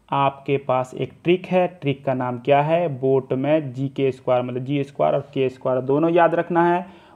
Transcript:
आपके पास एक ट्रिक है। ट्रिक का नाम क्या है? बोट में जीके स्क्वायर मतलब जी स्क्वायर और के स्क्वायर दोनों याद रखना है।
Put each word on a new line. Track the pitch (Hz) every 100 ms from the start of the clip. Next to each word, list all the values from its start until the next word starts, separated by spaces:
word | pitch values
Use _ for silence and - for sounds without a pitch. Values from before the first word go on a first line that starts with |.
| -
आपके | 139 139 139 - 139
पास | 139 127 127
एक | 143 127 -
ट्रिक | 160 180 -
है। | 185 175
ट्रिक | 180 143 131
का | -
नाम | 127 123 120
क्या | 123 139
है? | 151 165 170
बोट | 127 135 135 131
में | 131 139 160 139
जीके | 127 135 139 135
स्क्वायर | 127 - 127
मतलब | 127 123
जी | 131 143
स्क्वायर | 139 - 151
और | 151
के | - 139 131
स्क्वायर | 131 135 127
दोनों | 131 143 165
याद | 170 165
रखना | 165 170 170
है। | 175 175 190 - -